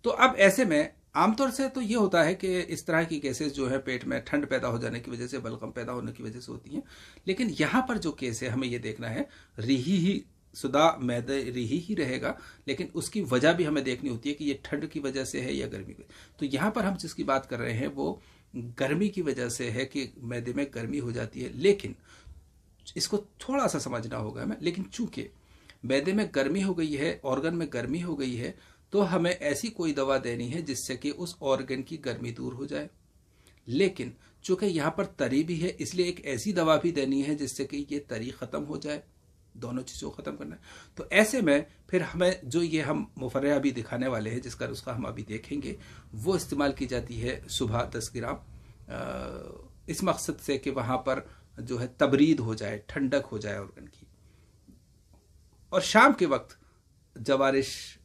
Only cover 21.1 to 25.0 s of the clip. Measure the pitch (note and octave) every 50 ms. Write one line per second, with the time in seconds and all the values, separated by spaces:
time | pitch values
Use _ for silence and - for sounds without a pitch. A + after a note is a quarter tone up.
21.1 | A#2 A#2+ A#2 A2 - - B2+ A#2+ A#2 B2 D#3+ G3+ G3+ G3+ - - - - - -
22.1 | - - - - - - - _ _ _ _ _ _ _ - - - E3 D#3+ -
23.1 | G#3 G3+ G3+ - _ - - - C4+ C#4 B3 F#3+ - D3 B2 C3 A#2+ A#2 A#2 A#2
24.1 | B2 A#2 G#2+ G#2+ - - B2 - G#3+ - D#3 E3+ E3+ F#3+ F#3+ - - -